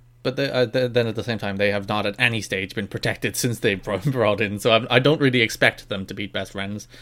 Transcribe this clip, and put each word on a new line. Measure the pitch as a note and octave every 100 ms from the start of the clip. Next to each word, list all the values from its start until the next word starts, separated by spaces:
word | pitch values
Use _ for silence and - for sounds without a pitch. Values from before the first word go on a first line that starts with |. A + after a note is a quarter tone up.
| - _
But | - B2+
they, | C#3
uh, | B2+ A#2+
th-, | - B2
then | A#2+ A2+
at | A2
the |
same | A#2+ A2
time, | G2+ G2
they | G2+
have | G2+ G2
not | G#2+ G2+
at | G2
any | A#2+ A2+
stage | - F#2+ G2 A2+
been | G2
protected | - A2+ G#2 A2 -
since | B2+ A2
they | A#2 F#2+
br-, | - G2
<laughs> | C#3+
brought | B2+ G#2+ G2+
in. | G#2 G2+
So | B2
I'm, | A2+ B2
I | B2
don't | C#3 -
really | C#3 B2
expect | A2 - B2 - -
them | G2 F#2+
to |
beat | G#2 G2+
Best | G2 F#2+
Friends. | G2 G2 G#2 - -